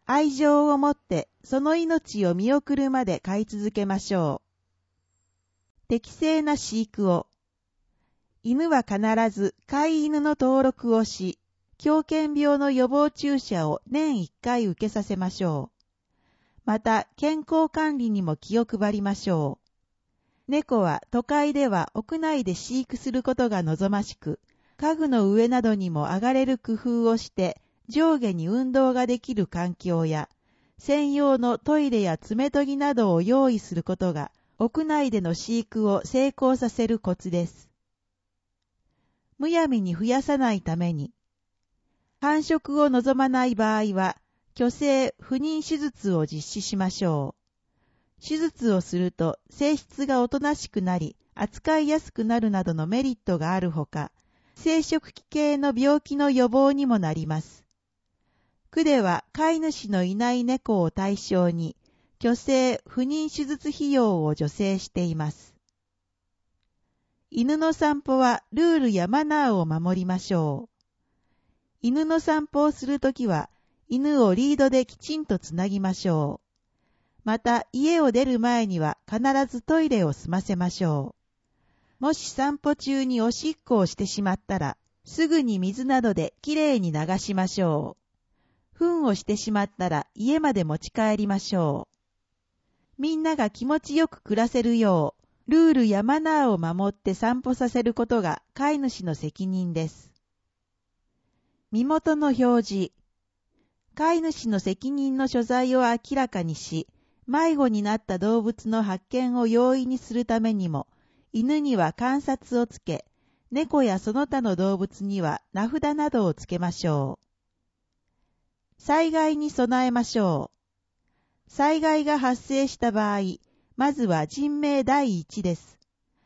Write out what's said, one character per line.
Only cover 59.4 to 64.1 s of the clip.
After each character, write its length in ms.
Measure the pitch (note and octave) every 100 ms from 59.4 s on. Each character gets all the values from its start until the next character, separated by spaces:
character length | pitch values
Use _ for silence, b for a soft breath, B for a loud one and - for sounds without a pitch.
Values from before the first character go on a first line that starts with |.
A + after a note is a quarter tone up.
| D#4+
い 80 | E4
主 300 | D#4 - G#3
の 140 | F#3+
い 100 | F3+
な 180 | G3+ A#3+
い 120 | B3
猫 380 | A#3+ C4 - G#3
を 80 | E3
対 260 | - F#3+ G3+
象 320 | - F#3 F3
に、 260 | E3+ D#3+ - _ _ _ -
去 160 | A#3
勢 480 | A#3+ - C4 B3+ A#3 -
不 140 | -
妊 340 | C4 D4+ D#4
手 120 | - C#4
術 240 | D4 D4
費 220 | - C#4+
用 340 | C#4 A3+